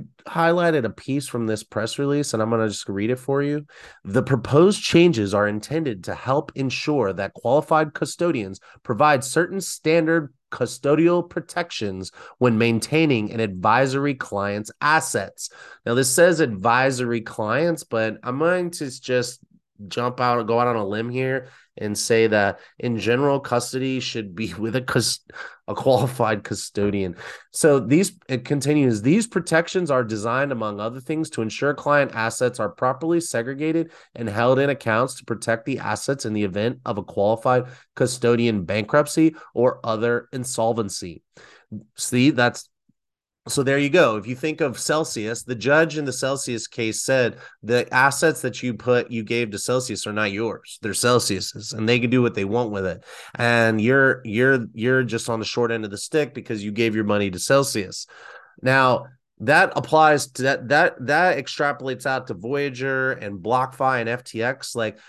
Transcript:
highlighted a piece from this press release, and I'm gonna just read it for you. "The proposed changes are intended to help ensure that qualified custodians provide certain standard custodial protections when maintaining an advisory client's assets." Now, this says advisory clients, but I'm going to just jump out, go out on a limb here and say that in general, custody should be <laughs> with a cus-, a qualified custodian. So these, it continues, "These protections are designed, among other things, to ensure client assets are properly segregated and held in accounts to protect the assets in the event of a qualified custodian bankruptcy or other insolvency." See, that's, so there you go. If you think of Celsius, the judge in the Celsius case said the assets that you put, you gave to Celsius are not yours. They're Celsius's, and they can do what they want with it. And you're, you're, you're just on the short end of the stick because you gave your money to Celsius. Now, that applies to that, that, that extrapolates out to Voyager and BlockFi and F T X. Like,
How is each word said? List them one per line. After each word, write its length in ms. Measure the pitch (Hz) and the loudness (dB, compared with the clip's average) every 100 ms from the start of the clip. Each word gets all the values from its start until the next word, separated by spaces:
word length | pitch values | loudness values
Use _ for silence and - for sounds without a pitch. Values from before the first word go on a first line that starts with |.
| - _ - | -6 _ -8
highlighted 580 | 165 165 175 170 156 110 | 0 2 4 4 2 0
a 40 | |
piece 380 | - - 139 131 | -6 -4 -4 -4
from 200 | 120 113 | -4 -2
this 160 | 107 | -4
press 340 | - 107 113 - | -4 -6 -4 -4
release, 360 | 139 143 143 | -2 0 -2
and 100 | 110 | -2
I'm 60 | 110 | 0
gonna 180 | 113 110 | 2 0
just 220 | 101 - | -2 -6
read 200 | 98 110 | -4 -2
it 100 | 127 | -2
for 220 | 135 139 | -2 -2
you. 240 | 143 147 147 - - - | 0 -4 -8 -20 -20 -18
"The 200 | - 110 | -2 0
proposed 600 | 127 135 - 139 185 208 | 2 0 4 6 6 4
changes 500 | - 170 175 120 101 | 2 6 6 4 2
are 140 | 101 104 | 2 2
intended 560 | 104 - 156 151 98 | 0 -4 -4 -4 -6
to 100 | 82 | -8
help 380 | 90 120 139 143 - | -8 -2 -2 -2 -6
ensure 580 | 135 - - 147 101 | -4 -4 -2 0 0
that 200 | 90 98 | -2 -6
qualified 600 | - 117 143 - 156 156 | -6 0 0 2 0 0
custodians 680 | - - - 175 135 98 95 _ - | -4 -8 -2 -2 -2 -6 -10 _ -20
provide 400 | - 110 151 143 | -6 2 4 4
certain 380 | - 190 175 190 | 0 0 0 -2
standard 720 | 175 - 156 165 160 165 143 _ - | -8 -6 0 2 2 0 -2 _ -16
custodial 760 | - 123 - 143 156 165 175 170 | -6 -6 -4 0 4 4 2 -2
protections 840 | 175 - 175 170 - 104 95 92 - - - | -8 -8 -8 -6 -6 -6 -6 -10 -14 -18 0
when 220 | 123 110 | 2 4
maintaining 720 | 117 113 - 156 160 120 107 | 4 2 0 2 4 2 0
an 80 | 113 | -2
advisory 720 | 110 92 107 120 135 135 143 | -4 0 4 4 4 0 -2
client's 580 | 131 - 101 101 104 107 - | -4 -6 -4 -4 -4 -8 -4
assets." 680 | 143 156 - 110 98 - - - - - 117 | 2 2 2 -4 -6 -10 -16 -16 -20 -12 -2
Now, 80 | |
this 200 | 120 131 | 0 2
says 260 | 151 175 160 | 6 6 6
advisory 840 | 139 98 113 120 135 127 123 120 | 0 0 2 4 2 0 -2 -2
clients, 600 | 107 - 107 127 170 160 | -4 -6 -2 0 0 -2
but 340 | - 113 110 107 | -4 -2 -2 -4
I'm 160 | 123 131 | -8 -2
going 320 | 165 180 175 | 0 0 -2
to 300 | 175 143 127 | -6 -10 -10
just 380 | - 123 120 - _ _ _ _ 101 | -2 0 0 -8 _ _ _ _ -10
jump 340 | - 123 127 | -4 -4 0
out, 240 | 123 120 110 | 0 0 2
go 120 | 117 | 2
out 80 | 120 | 2
on 80 | 117 | 0
a 100 | 98 | -2
limb 240 | 104 117 | -4 -4
here 380 | 123 131 131 127 - _ - | -4 -2 -4 -8 -20 _ -8
and 200 | 107 104 | -6 -4
say 300 | - 113 113 | 2 4 6
that 320 | 107 98 92 - - | 4 2 0 -12 -8
in 220 | 123 113 | -4 -2
general, 400 | 98 123 143 139 | 0 2 2 0
custody 600 | 135 120 120 131 135 131 | 0 -2 -2 -4 -4 -4
should 360 | 120 117 101 87 | -6 -8 -8 -6
be 180 | 110 | -8
<laughs> 60 | 87 | -4
with 160 | 110 113 | -4 -4
a 60 | |
cus-, 380 | 127 131 110 - _ - - - - | 0 0 0 -4 _ -18 -16 -16 -10
a 60 | |
qualified 680 | 104 135 123 131 127 110 107 | -2 4 4 2 0 0 0
custodian. 720 | - 101 - - 101 101 92 85 - - - | -4 -8 -8 -2 -2 0 -4 -6 -14 -18 -14
So 280 | - 160 139 | 0 4 4
these, 340 | 113 151 185 - - | 4 2 2 -4 -8
it 160 | 131 - | -6 -2
continues, 560 | 143 135 151 131 107 | -2 0 2 2 2
"These 260 | 117 202 226 | 2 2 2
protections 640 | 190 175 165 170 185 165 | -4 0 0 0 -2 0
are 140 | 131 | 0
designed, 480 | 113 110 113 127 143 | 0 -4 -2 -2 -2
among 280 | 120 107 101 | -2 -4 -4
other 220 | 110 131 | -8 -8
things, 300 | 127 156 156 | -8 -6 -4
to 100 | - | -4
ensure 320 | 110 - 139 | -6 -2 -4
client 380 | 143 151 143 131 | -2 2 2 2
assets 460 | 113 113 - 123 120 | 0 -4 0 -2 -2
are 100 | 107 | -6
properly 500 | - 127 131 165 170 | -2 -2 -2 0 0
segregated 720 | 165 117 117 139 156 165 165 - - | 0 -4 -4 -4 -2 -2 -4 -10 -20
and 160 | - 117 | -8 -6
held 300 | 104 120 131 | 0 4 4
in 100 | 143 | 2
accounts 460 | 139 117 110 131 - | 0 0 0 0 -4
to 100 | - | -8
protect 400 | 117 - 113 - | -8 -2 -2 -2
the 140 | 131 | -6
assets 460 | 104 104 - 131 110 | -4 -4 -2 -4 -2
in 80 | |
the 100 | 107 | -2
event 360 | 104 92 113 131 - | -2 -2 -2 -4 -6
of 140 | 98 | -6
a 40 | |
qualified 600 | 92 - 101 113 131 127 123 - _ - | -6 0 2 2 2 2 0 -12 _ -2
custodian 680 | 127 - 120 120 117 104 85 | -2 2 2 4 2 0 -2
bankruptcy 720 | 104 104 147 147 - 160 - - - | -4 0 2 2 4 2 2 -10 0
or 240 | 123 - | 0 0
other 460 | 117 110 117 120 - | -4 -2 0 -2 -4
insolvency." 920 | 131 123 - 113 113 104 - 92 80 _ _ - - _ 104 - - | -10 -8 -2 -2 0 -4 -6 -12 -14 _ _ -20 -20 _ -18 -16 -10
See, 320 | - 127 135 | -2 4 4
that's, 400 | 123 120 - - _ _ _ _ _ _ _ - | 6 2 0 -16 _ _ _ _ _ _ _ -6
so 120 | - | -2
there 160 | 131 139 | 0 2
you 120 | 143 | 2
go. 260 | 170 135 107 | 4 4 2
If 100 | 101 | -4
you 100 | 127 | -6
think 260 | 156 156 | -6 -2
of 180 | 147 107 | -2 -2
Celsius, 640 | - 151 156 120 107 117 | -2 -2 -2 -4 -6 -6
the 100 | - | -8
judge 440 | 120 113 151 165 151 | -4 2 4 4 0
in 80 | 139 | -6
the 80 | |
Celsius 520 | 123 131 139 - 117 - | -4 -4 -4 -4 -6 -8
case 380 | - 113 107 | -6 -4 -4
said 360 | - 131 120 - - - | 0 2 2 -2 -20 -16
the 320 | 107 120 - | 0 0 2
assets 460 | 127 139 131 165 - | 4 4 4 0 0
that 240 | 127 - | -6 -6
you 100 | 123 | -6
put, 380 | 107 123 123 - | -6 0 0 0
you 100 | 117 | -6
gave 300 | 104 117 117 | -4 -2 -2
to 60 | 101 | -6
Celsius 500 | - 127 127 101 107 | -2 -2 -2 -6 -6
are 60 | |
not 180 | 107 107 | -2 -2
yours. 480 | 98 113 90 - - | -2 -6 -6 -14 -10
They're 120 | 107 | -6
Celsius's, 800 | 95 120 123 - 95 - 107 107 | 0 4 4 2 -2 -4 -10 -12
and 160 | 113 110 | -4 2
they 100 | 123 | 2
can 100 | 120 | 2
do 120 | 127 | 2
what 140 | 117 107 | 2 0
they 100 | 98 | -2
want 260 | 117 120 | -2 -2
with 140 | 101 92 | -2 -4
it. 180 | 82 - - - - | -6 -12 -20 -18 -2
And 460 | 120 117 113 110 | 2 4 4 4
you're, 400 | 113 135 135 131 | 4 4 4 2
you're, 440 | - 104 131 135 113 | -4 0 2 2 0
you're 300 | - 117 131 | -4 0 2
just 260 | 123 113 - | 0 -4 -4
on 100 | 113 | -4
the 60 | 104 | -4
short 260 | - 117 | -2 0
end 120 | 113 | -2
of 80 | 107 | -6
the 60 | 98 | -10
stick 360 | - 156 147 | -4 -2 -2
because 300 | 123 90 110 | -6 -8 -6
you 80 | 104 | -6
gave 240 | 104 113 107 | 0 0 0
your 80 | |
money 260 | 104 104 101 | 0 0 0
to 80 | 90 | -4
Celsius. 680 | - 139 135 110 92 - - - - - - - | 2 2 2 -2 -6 -10 -16 -18 -20 -20 -20 -6
Now, 460 | 127 135 131 110 - _ _ - | 0 4 4 2 -2 _ _ -8
that 340 | 120 156 196 - | 2 4 4 0
applies 520 | - 156 156 147 - | 2 6 6 4 0
to 160 | - | -4
that, 260 | 131 135 117 | -2 -2 0
that, 360 | 147 175 - 127 | 2 2 0 -2
that 300 | 151 185 143 | 2 2 0
extrapolates 680 | 127 - 147 135 131 127 139 | -4 -4 -4 -2 -6 -6 -4
out 220 | 131 127 | -4 -6
to 60 | |
Voyager 800 | 95 110 143 143 123 135 131 131 | -10 -6 -4 -4 -4 -4 -2 -2
and 260 | - 104 101 | -4 -8 -8
BlockFi 600 | 95 123 131 - 131 127 | -2 0 0 -2 0 0
and 80 | 113 | -2
F 160 | 120 | -6
T 180 | - 110 | -8 -4
X. 320 | 117 135 - | -4 -4 -8
Like, 260 | 120 110 - | -4 -4 -6